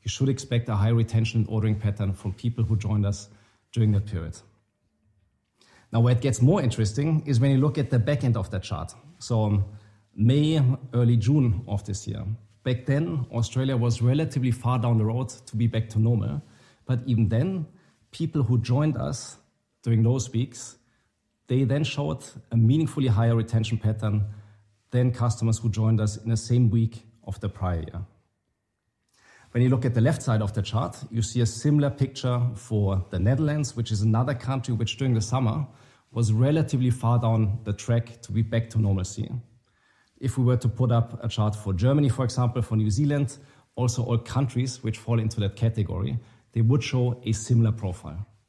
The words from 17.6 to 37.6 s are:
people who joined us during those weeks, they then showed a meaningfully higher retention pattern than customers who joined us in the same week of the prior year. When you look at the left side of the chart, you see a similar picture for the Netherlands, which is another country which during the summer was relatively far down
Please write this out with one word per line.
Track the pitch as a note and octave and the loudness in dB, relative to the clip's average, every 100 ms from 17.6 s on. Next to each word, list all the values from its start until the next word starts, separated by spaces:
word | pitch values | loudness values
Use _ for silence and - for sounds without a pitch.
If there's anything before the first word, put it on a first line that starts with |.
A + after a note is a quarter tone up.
| D3+ _ _ _ _ | -6 _ _ _ _
people | - E3 D#3 | -6 -4 0
who | A2+ B2 | 2 2
joined | A#2+ B2 D3+ - | 2 2 2 0
us | C#2 - - - _ _ _ _ | -4 -6 -12 -20 _ _ _ _
during | - A2+ | 0 4
those | A2+ C3 - | 4 2 0
weeks, | A2+ C3+ - - - _ _ _ _ _ _ _ | -4 -4 -8 -18 -20 _ _ _ _ _ _ _
they | B2+ | 0
then | C3 C#3 | 2 0
showed | D#3 - C#3+ D#3 - - - | 0 -2 -4 -4 -8 -20 -2
a | A#2 | 4
meaningfully | A2+ D3 D#3+ - C3 | 4 4 2 0 0
higher | G#2+ A#2 A#2 | 2 2 2
retention | A2+ A2+ G#2+ A2+ | 0 -2 0 -2
pattern | A2 G#2 G#2+ G#2 G2+ - - _ _ _ _ | -2 -2 -2 -2 -2 -6 -20 _ _ _ _
than | B2 B2+ | 2 2
customers | A#2+ A#2+ - A2+ A2 | 2 -2 0 0 0
who | A#2+ | 0
joined | G2+ A2 A2 | 0 2 2
us | G#2 G2+ | 2 -2
in | A2+ | -4
the | A2+ | -4
same | - A#2+ A#2+ | 0 2 4
week | A2+ A2+ - - _ | 2 0 -4 -20 _
of | - G2 | -14 -8
the | G2+ | -8
prior | - F#2 E2+ | -4 -4 -2
year. | D#2 F#2 G2 _ _ _ _ _ _ _ _ _ _ _ _ - _ | -4 -10 -12 _ _ _ _ _ _ _ _ _ _ _ _ -20 _
When | A#2+ | 2
you | B2+ | 4
look | B2+ B2 | 4 2
at | |
the | A2+ | 2
left | A#2+ - | 2 2
side | - A2 | 0 0
of | G#2 | 0
the | G#2+ | -4
chart, | G2 A2 F2 - - | -4 -2 -4 -8 -8
you | A2+ | -4
see | G#2+ B2 | -2 0
a | A#2 | 0
similar | - D3 D3 C#3+ | 0 2 4 2
picture | - - - B2+ B2 A#2+ | 0 -4 -2 -2 0 -2
for | G#2+ - A2 G2+ F#2+ F#2 | -4 -4 0 2 0 -2
the | F#2 | 0
Netherlands, | G2 C3+ D#3 D3+ C#3+ - | 2 2 0 0 -4 -4
which | A#2 | -4
is | A2 | 0
another | A2 A2 B2+ | 2 2 2
country | B2 B2 C3 A#2+ | -2 -4 -4 -2
which | A2 A2 - | -2 -2 -2
during | C3+ | 0
the | A2+ | 0
summer | G#2 C3 A#2+ D#3 C#3 - - _ _ | 0 0 0 -2 -6 -10 -20 _ _
was | B2 A2 | -2 0
relatively | A2 C3 D#3 D#3 C3+ B2+ | 2 2 2 0 0 0
far | A#2+ A#2 A#2+ | 0 0 2
down | A#2 A2+ G#2+ A2 | 2 2 0 -2